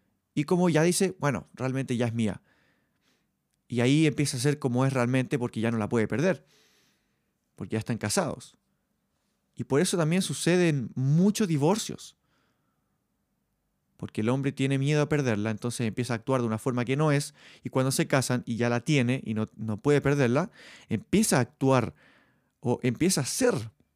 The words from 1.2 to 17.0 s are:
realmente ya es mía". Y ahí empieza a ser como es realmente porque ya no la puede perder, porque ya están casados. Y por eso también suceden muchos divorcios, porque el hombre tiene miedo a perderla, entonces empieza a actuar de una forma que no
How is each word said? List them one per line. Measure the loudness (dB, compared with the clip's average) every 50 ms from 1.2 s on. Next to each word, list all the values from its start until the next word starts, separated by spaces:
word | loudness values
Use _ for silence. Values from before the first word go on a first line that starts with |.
| -2 -2 -2 -2 -6 _ -10
realmente | -6 -6 -4 -4 -4 -4 -2 -2
ya | -2 -2
es | -2 0
mía". | -2 -2 -2 -2 -6 _ _ _ _ _ _ _ _ _ _ _ _ _ _ _ _ _ _ _ _ _ _ _ _ _ -6
Y | 0 2
ahí | 4 4 4 4 4
empieza | 2 2 0 -2 -2 -2
a | -2
ser | 0 0 0 0
como | -2 -2 0 2 0
es | 2
realmente | 2 0 0 0 0 0 0 0 -2 -4
porque | -4 -4 -4 -2
ya | -2 -2
no | 0
la | -2 -2
puede | 0 0 0 0
perder, | 0 0 0 0 0 0 -2 -6 _ _ _ _ _ _ _ _ _ _ _ _ _ _ _ _ _ _ _ _ _ _
porque | -12 -8 -4 -4
ya | -4
están | -4 -4 -4
casados. | -4 -4 -2 -2 -2 -2 -2 -4 -10 -14 -20 _ _ _ _ _ _ _ _ _ _ _ _ _ _ _ _ _ _ _ _ _
Y | -10 -4
por | 0 2 2
eso | 2 2 0
también | 0 0 2 0 0
suceden | -2 -2 -4 -2 0 2 2 4 4 2 2 0 -4 -6 -4
muchos | -2 0 2 4 4 4 4 2 0 0
divorcios, | 0 0 2 2 2 2 0 -2 -8 -10 -14 -16 -20 -20 _ _ _ _ _ _ _ _ _ _ _ _ _ _ _ _ _ _ _ _ _ _ _ _ _ _ _ _ _ _ _ _ _ _ _ _
porque | -14 -14 -10 -6 -4
el | -2 -2
hombre | 0 -2 -2 -4
tiene | -4 -2 -2 -2 0
miedo | 0 0 0 2 0
a | 0
perderla, | 0 0 0 0 0 0 0 -2 -2
entonces | -4 -4 -6 -6 -4 -4 -4
empieza | -4 -2 -4 -4 -4
a | -4
actuar | -4 -2 -2 0 0
de | 0
una | -2 -2
forma | -2 -2 -2 -2 -2 -2
que | -2 -2
no | 0